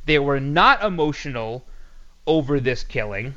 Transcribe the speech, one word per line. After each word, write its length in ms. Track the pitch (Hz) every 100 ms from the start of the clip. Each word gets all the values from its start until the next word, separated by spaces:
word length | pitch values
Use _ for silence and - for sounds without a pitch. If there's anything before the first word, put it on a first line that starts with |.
| -
They 140 | 151
were 200 | 143 139
not 440 | 139 156 214 254
emotional 840 | 208 175 151 143 147 123 113 123 - - - - - - -
over 340 | 160 135 143
this 240 | 131 123
killing. 500 | - 127 107 101 123